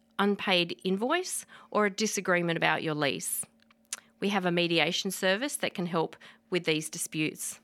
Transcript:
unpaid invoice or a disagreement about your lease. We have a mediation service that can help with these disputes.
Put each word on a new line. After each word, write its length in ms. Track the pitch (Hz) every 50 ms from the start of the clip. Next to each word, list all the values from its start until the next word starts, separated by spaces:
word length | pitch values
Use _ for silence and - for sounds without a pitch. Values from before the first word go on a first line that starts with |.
| _ _ _ -
unpaid 640 | 196 202 202 196 - - 190 180 175 170 - - -
invoice 640 | 190 185 196 220 254 311 349 370 - - - - - - - - -
or 160 | - 208 208
a 60 | 208
disagreement 680 | 190 - 220 214 - 214 185 190 180 175 175 170 165 165
about 240 | 165 160 160 147
your 140 | - 160 151
lease. 500 | 151 151 139 - - - - - - - - _ _ _ _ _ _ _ _ - - - _ _ -
We 80 | - 196
have 160 | 202 202 180
a 60 | 180
mediation 600 | 175 175 175 170 170 165 151 160 180 - - 196
service 460 | 185 - - 185 190 202 262 294 - -
that 180 | - 156 -
can 120 | - 175 175
help 280 | 165 165 160 - - - - - - _ _ -
with 140 | 185 180 170
these 260 | - 160 151 156 -
disputes. 680 | - 165 - - - 160 156 156 - - - - - -